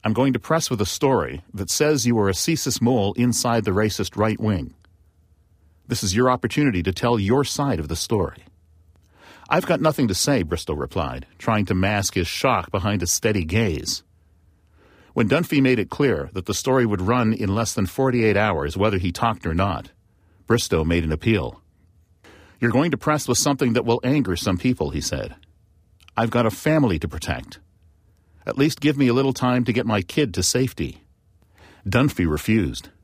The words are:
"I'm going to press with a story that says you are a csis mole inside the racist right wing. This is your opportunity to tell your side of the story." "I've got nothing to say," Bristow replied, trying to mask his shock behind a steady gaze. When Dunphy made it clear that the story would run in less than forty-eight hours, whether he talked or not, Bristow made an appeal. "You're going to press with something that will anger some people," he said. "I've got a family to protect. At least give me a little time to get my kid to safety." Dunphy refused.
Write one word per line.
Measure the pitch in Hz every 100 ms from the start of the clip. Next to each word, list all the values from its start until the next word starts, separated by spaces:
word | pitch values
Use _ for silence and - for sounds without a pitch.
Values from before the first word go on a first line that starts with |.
"I'm | 110
going | 107 135
to | 123
press | - 160 -
with | 117
a | 101
story | - 139 123 67 71 -
that | 98 98
says | - 151 147 120
you | 117
are | 101
a |
csis | 92 - 165 - 117
mole | 117 127 98
inside | 104 120 113 123 117
the | 104
racist | 95 107 - 101
right | - 110 107
wing. | 107 95 - - _ _ _ _ _ _ _ _ _ _ -
This | 113
is | 101
your | 98 127
opportunity | 123 120 - 143 92
to | 87
tell | - 123 117
your | 98 131
side | 139 - 143 92
of | 73
the | -
story." | - 110 82 - - _ _ _ _ _ _ _ - - -
"I've | 165 180
got | 170
nothing | 156 151 120
to |
say," | 92 - 131
Bristow | 78 80 -
replied, | 73 69 - 71 64 65 _
trying | - 107
to | 98
mask | 95 95 104 95
his | 95 85
shock | - 135 107 -
behind | 101 101 101
a | 87
steady | - 113 104
gaze. | 80 101 110 76 62 - _ _ _ _ _ _ _ _ _ _ _
When | - 110
Dunphy | 151 180 147
made | 135 120
it | 98
clear | - 143 82 76
that | 95
the | 90
story | 101 - 131
would | 117 101
run | 92 123 113
in | 110 98
less | 101 117
than | - 95
forty-eight | - 131 123 110 101
hours, | 107 82 73 85
whether | 104 98
he | 87
talked | 82 117 110 87
or |
not, | 82 98 71 - _ _ _ _ _ -
Bristow | 117 - 85
made | 80 85
an | 80
appeal. | 78 113 104 62 - _ _ _ _ _ _ - - - _
"You're | 120
going | 123 170
to | -
press | - 151 -
with | 120
something | 147 139 127
that | 113
will | 117 117
anger | 127 147 98
some | 87 - 90
people," | 123 123 71
he | 71
said. | - 67 52 - _ _ _ _ _ _ - -
"I've | 113
got | 120 113
a |
family | - 151 156 127 82
to | -
protect. | 82 - 64 - - _ _ _ _ _ _ _ _ -
At | -
least | 147 -
give | 147 143
me | 131
a |
little | 120 135
time | 127 127 123 120
to |
get | 117
my | 120 107
kid | 92 - 143
to | 90
safety." | 90 127 127 - 73 - _ _ _ _ _ _ - - -
Dunphy | 120 143 - 85
refused. | 76 - 110 80 60 - _